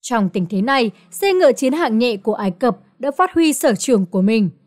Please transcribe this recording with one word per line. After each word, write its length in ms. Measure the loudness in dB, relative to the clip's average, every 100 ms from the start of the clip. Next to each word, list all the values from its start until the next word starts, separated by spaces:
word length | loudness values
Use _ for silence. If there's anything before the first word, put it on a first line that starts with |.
Trong 280 | -4 -2 -2
tình 160 | -2 -4
thế 120 | -4
này, 300 | 0 0 0 -4 _
xe 220 | -4 0
ngựa 180 | 4 2
chiến 220 | 2 -2
hạng 240 | 0 0 0
nhẹ 200 | 0 -2
của 160 | -4
Ai 180 | -4 -4
Cập 260 | -2 -2 -2 _ _
đã 120 | -8
phát 220 | -2 0
huy 200 | 2 0
sở 220 | 2 0 0
trường 300 | 0 0 0
của 160 | 0
mình. 280 | 2 2 0 -4